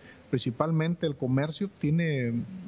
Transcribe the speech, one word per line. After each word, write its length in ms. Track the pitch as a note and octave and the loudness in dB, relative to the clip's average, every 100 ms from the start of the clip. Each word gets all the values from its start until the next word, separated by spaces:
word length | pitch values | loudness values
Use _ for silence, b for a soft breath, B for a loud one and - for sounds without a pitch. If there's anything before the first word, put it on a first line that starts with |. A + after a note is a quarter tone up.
| B B B | B B B
principalmente 800 | B2+ C3+ A#2 D#3 D#3+ D#3+ E3+ D#3+ | -2 0 0 2 2 2 0 -2
el 80 | C#3 | -2
comercio, 540 | B2+ C3 D3+ - G3 - | 2 2 2 -2 -6 -2
tiene, 640 | D3 D#3+ E3 C#3 A#2+ A#2 - - | 0 2 2 0 0 -2 -4 -10